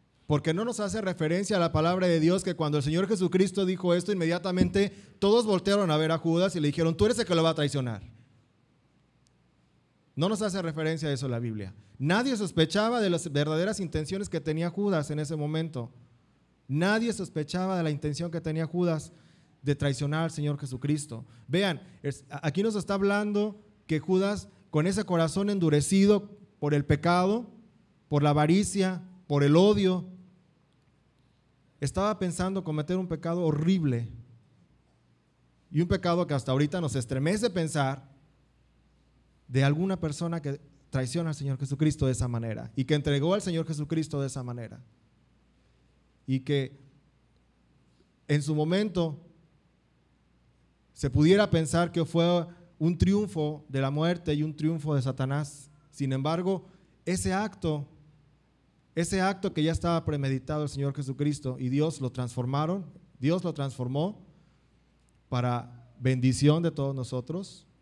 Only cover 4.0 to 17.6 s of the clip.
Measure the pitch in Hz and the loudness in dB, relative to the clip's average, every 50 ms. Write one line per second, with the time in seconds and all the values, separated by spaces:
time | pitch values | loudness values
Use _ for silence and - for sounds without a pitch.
4 | 175 208 208 185 165 160 170 180 170 190 180 180 180 175 180 196 202 196 - - | 2 0 -2 0 0 0 -2 -2 -2 -2 0 2 2 2 2 2 0 0 -2 -8
5 | - - - - 196 196 220 240 233 214 196 175 180 196 202 202 196 165 151 151 | -20 -20 -6 0 2 4 4 4 4 4 0 0 2 2 2 2 2 2 2 2
6 | 160 156 165 156 - 165 165 170 185 196 170 170 147 147 143 170 165 165 160 165 | 2 2 0 0 2 2 2 2 2 2 0 0 0 0 0 2 0 0 2 2
7 | - 151 165 226 226 165 175 165 160 165 160 156 147 139 143 139 127 120 110 98 | 2 2 2 0 0 2 2 4 4 4 2 2 0 0 0 -2 -4 -4 -6 -8
8 | - - - - - _ _ _ _ _ _ _ _ _ _ _ _ _ _ _ | -12 -16 -20 -20 -20 _ _ _ _ _ _ _ _ _ _ _ _ _ _ _
9 | _ _ _ _ _ _ _ _ _ _ _ _ _ _ _ _ _ _ _ _ | _ _ _ _ _ _ _ _ _ _ _ _ _ _ _ _ _ _ _ _
10 | _ _ _ 131 160 196 220 185 220 202 180 196 170 165 147 160 156 156 160 151 | _ _ _ -2 -2 0 0 -2 -2 -4 -4 -4 -4 -4 -4 -2 -2 -2 -2 -2
11 | 156 151 139 123 131 131 120 117 120 117 110 107 101 92 - - - - - - | -2 -4 -4 -4 -4 -4 -4 -4 -4 -6 -6 -6 -8 -10 -12 -16 -20 -20 -10 -4
12 | 131 151 180 220 254 277 254 202 208 156 - 165 160 160 - 202 214 226 247 240 | -2 0 0 2 0 0 -2 -2 -4 -2 2 2 2 2 2 2 2 2 2 2
13 | 208 190 175 165 - 165 139 143 147 151 156 160 180 208 214 - 185 147 - 156 | 2 2 0 0 -2 -2 -2 0 0 0 0 0 0 -2 -2 -4 -6 -6 -4 -6
14 | 156 - 180 196 202 - - 160 139 160 156 160 170 170 170 196 208 202 185 156 | -4 -4 -6 -6 -6 -4 -6 -4 -4 -2 -2 -2 -2 -2 -2 -2 0 0 0 0
15 | 143 - 156 151 151 143 165 151 147 147 156 160 165 160 156 131 117 117 - - | 0 -2 -4 -4 -4 -4 -4 -4 -4 -2 -2 -2 -4 -4 -6 -8 -8 -10 -12 -18
16 | - _ _ _ _ _ _ _ _ _ _ _ _ - 131 151 175 196 214 226 | -20 _ _ _ _ _ _ _ _ _ _ _ _ -4 -2 0 2 2 2 2
17 | 226 233 202 - 185 - - 160 151 151 - 180 | 0 -2 -2 -4 -6 -6 -6 -6 -6 -4 -4 -4